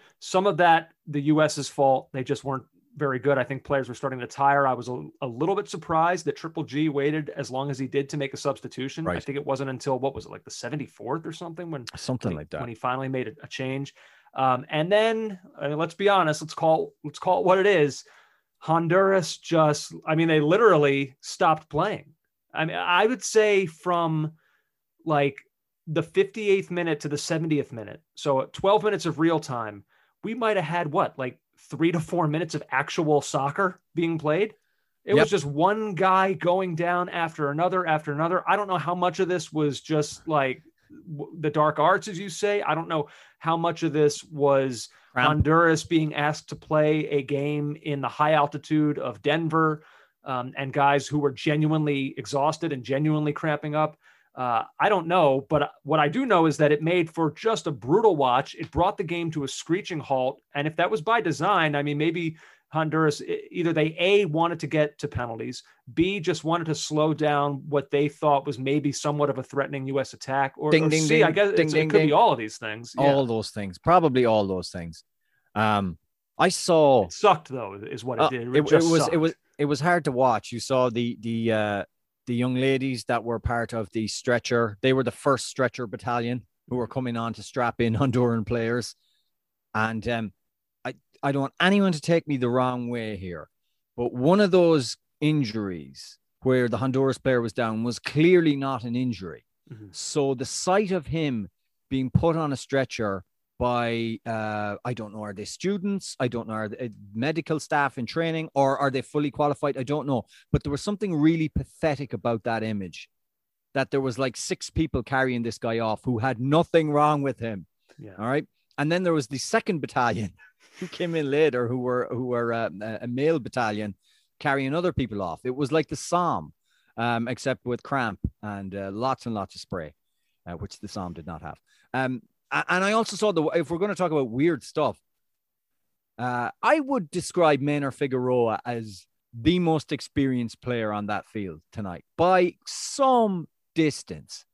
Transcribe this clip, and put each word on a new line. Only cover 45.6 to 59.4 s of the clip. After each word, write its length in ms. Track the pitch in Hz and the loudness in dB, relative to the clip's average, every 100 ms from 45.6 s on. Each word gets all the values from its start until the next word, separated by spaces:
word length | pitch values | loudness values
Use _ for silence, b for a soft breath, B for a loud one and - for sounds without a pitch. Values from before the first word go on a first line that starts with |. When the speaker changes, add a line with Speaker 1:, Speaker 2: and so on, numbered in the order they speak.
| 170 160 | 6 4
Speaker 1:
being 300 | - 165 151 | 2 0 0
asked 360 | 147 147 147 - | 0 -2 -2 -8
to 60 | 156 | -14
play 500 | - 156 151 156 151 | 0 4 4 2 0
a 140 | 147 | -2
game 540 | 135 139 147 147 147 151 | -2 -2 -2 -2 -4 -6
in 180 | 156 139 | -6 -4
the 80 | 127 | -4
high 240 | - 151 | 0 4
altitude 640 | 156 143 151 - 151 151 147 | 4 2 -2 0 2 2 0
of 240 | 127 110 | -6 -4
Denver, 600 | 143 160 160 160 156 156 b b b _ | 0 0 2 2 2 0 b b b _
um, 280 | 143 127 123 - | -8 -6 -6 -6
and 160 | 135 | -4
guys 340 | 143 139 143 - | 2 4 4 0
who 120 | 147 | 0
were 140 | 143 | 0
genuinely 800 | 120 156 151 151 156 151 139 135 127 | 0 0 2 2 2 0 -2 -4 -8
exhausted 560 | 120 143 147 151 165 | -6 0 0 0 -4
and 120 | 135 | -6
genuinely 480 | 117 135 151 151 151 | -4 0 0 0 -2
cramping 420 | 147 160 147 151 | -2 -2 -2 -2
up. 220 | 151 156 - b b b 135 | 0 -2 -4 b b b -6
Uh, 280 | 123 117 - - | -2 0 -2 0
I 120 | 180 | 2
don't 160 | 220 165 | 2 2
know, 400 | 185 147 135 - | 4 4 2 0
but 220 | 151 143 - | 0 0 -4
what 160 | 143 156 | 0 2
I 100 | 147 | 2
do 180 | 220 269 | 2 2
know 180 | 180 | 4
is 140 | 160 139 | 4 4
that 120 | 147 | 4
it 120 | 151 | 4
made 260 | 160 180 165 | 2 0 0
for 240 | 165 160 | -2 -2
just 340 | - 220 220 170 | 0 -2 -2 -4
a 60 | |
brutal 440 | 123 117 214 220 156 | -6 2 4 4 4
watch. 380 | 127 127 - | 4 2 0
It 160 | - 165 | -8 -6
brought 280 | 160 185 202 | 0 0 0
the 60 | |
game 260 | 165 170 165 | -4 -4 -4
to 140 | 160 | -4